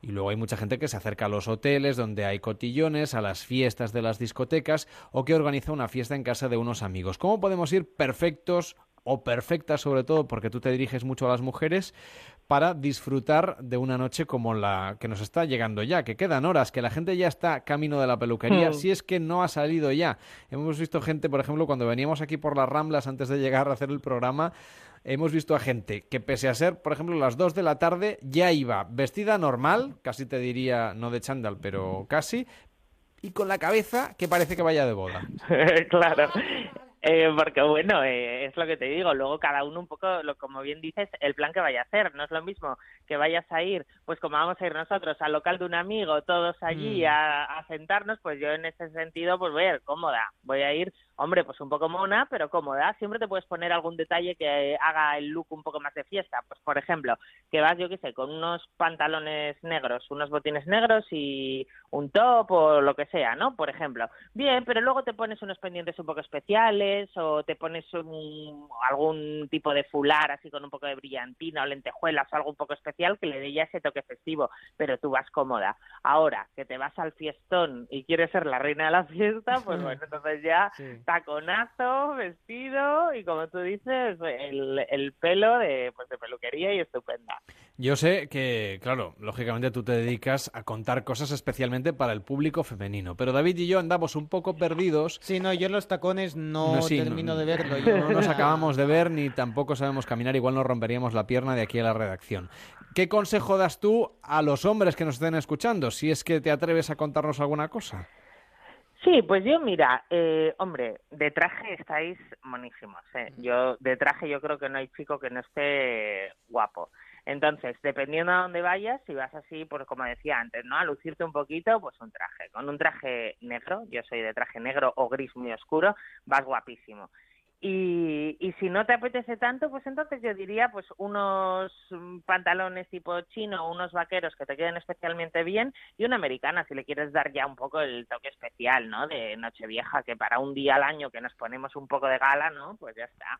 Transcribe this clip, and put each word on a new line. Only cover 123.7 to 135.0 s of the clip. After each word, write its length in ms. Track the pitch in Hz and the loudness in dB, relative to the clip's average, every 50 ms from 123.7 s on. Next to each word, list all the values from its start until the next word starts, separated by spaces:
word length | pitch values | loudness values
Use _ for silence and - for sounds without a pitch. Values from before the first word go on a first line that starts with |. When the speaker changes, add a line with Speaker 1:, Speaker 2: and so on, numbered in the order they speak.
| 180 208 233 185 | -8 -8 -8 -10
Speaker 2:
yo 120 | 131 120 113 _ | -10 -10 -10 _
soy 120 | 123 117 | -8 -6
de 140 | 113 110 110 | -6 -4 -4
traje 260 | - 120 - - 117 | -4 -6 -6 -6 -10
negro 320 | 117 127 131 143 135 127 - | -8 -4 -2 0 0 0 2
o 120 | - 131 117 | 0 0 0
gris 260 | 131 131 135 127 _ | 0 -4 -6 -8 _
muy 160 | 123 123 120 113 | -10 -8 -8 -8
oscuro, 440 | - - _ - 156 170 202 208 - - - - - _ | -10 -6 _ 0 2 2 2 2 0 -10 -20 -20 -20 _
vas 200 | - 139 135 135 | 0 2 2 2
guapísimo. 640 | 131 131 117 - - 120 _ _ - 107 104 98 87 _ _ _ _ _ _ _ _ _ _ - | 2 -4 -4 -4 -6 -20 _ _ -20 -18 -18 -18 -20 _ _ _ _ _ _ _ _ _ _ -6
Y, 720 | 202 190 190 185 180 175 170 170 160 151 147 151 156 151 _ | -4 -2 0 0 0 0 0 0 0 -2 -2 -4 -6 -6 _
y 120 | 175 190 175 - | -6 -6 -4 -4
si 100 | 196 180 | -4 -2
no 160 | 175 196 220 | 0 0 2
te 60 | 220 240 | 2 0
apetece 440 | 240 233 247 240 247 233 - 240 | 0 0 -4 -4 -4 -6 -6 -4
tanto, 340 | 220 247 240 254 262 311 294 | -2 -2 -2 0 -2 -4 -4
pues 160 | 262 269 262 | -4 -6 -10
entonces 340 | 269 269 269 311 302 285 247 | -8 -6 -6 -6 -6 -6 -6
yo 140 | 226 233 208 | -4 -6 -6
diría, 360 | 190 196 185 208 220 240 247 220 | -4 -6 -6 0 0 0 0 0
pues, 120 | 202 180 _ 180 | -6 -14 _ -12
unos, 760 | _ 196 202 202 202 202 196 196 190 190 185 185 185 190 190 - _ _ _ | _ -8 -6 -2 -2 0 0 0 0 0 0 -2 -2 -4 -6 -10 _ _ _
mm, 280 | 185 170 175 180 180 180 _ | -16 -14 -14 -14 -16 -16 _
pantalones 640 | - 185 185 180 180 175 185 190 185 185 185 185 _ | -2 -2 0 2 0 0 0 0 -4 -6 -10 -12 _
tipo 320 | - 180 _ 175 175 175 | -14 -12 _ -6 -6 -6
chino, 500 | 175 _ - 226 214 208 202 175 165 165 | -6 _ -10 -10 -8 -6 -6 -6 -6 -8
unos 220 | 170 175 180 170 165 | -6 -6 -8 -4 -4
vaqueros 420 | 175 170 - 185 180 170 160 - | -4 -4 -2 -2 -4 -4 -4 -8
que 120 | _ 143 | _ -10
te 100 | - 139 | -10 -6
queden 200 | 139 165 170 170 | -4 -4 -4 -4
especialmente 680 | 170 - - 175 _ | -6 -8 -10 -12 _